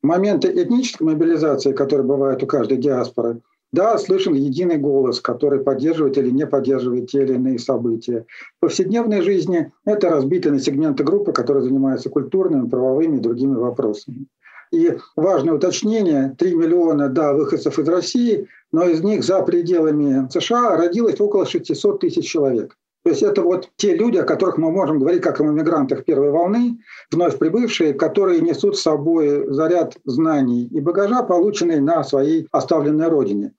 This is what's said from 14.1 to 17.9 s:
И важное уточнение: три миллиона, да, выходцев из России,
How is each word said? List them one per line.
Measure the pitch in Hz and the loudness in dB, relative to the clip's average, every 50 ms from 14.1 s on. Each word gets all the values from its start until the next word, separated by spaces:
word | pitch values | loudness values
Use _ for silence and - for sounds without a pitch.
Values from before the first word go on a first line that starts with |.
| - 123 139 _ _ _ _ - - - - _ | -16 -16 -16 _ _ _ _ -20 -20 -20 -14 _
И | - 165 165 170 135 113 - - _ - | 0 2 2 2 0 -2 -8 -10 _ -2
важное | 156 190 190 - - 165 160 | 0 2 2 2 2 0 0
уточнение: | 143 - 185 - - - 208 220 226 208 180 151 139 135 135 135 - | 0 0 0 -2 -2 -2 -2 0 0 2 2 2 0 0 -2 -2 -2
три | 175 185 175 | 0 0 2
миллиона, | 165 165 165 170 180 170 165 151 147 143 139 | 2 2 2 2 2 2 2 2 2 0 0
да, | 131 147 156 147 139 | 0 0 0 2 2
выходцев | 143 151 - - 147 - 151 135 - | 0 0 0 -2 -2 -2 -2 -2 -2
из | 147 | 0
России, | 147 | 0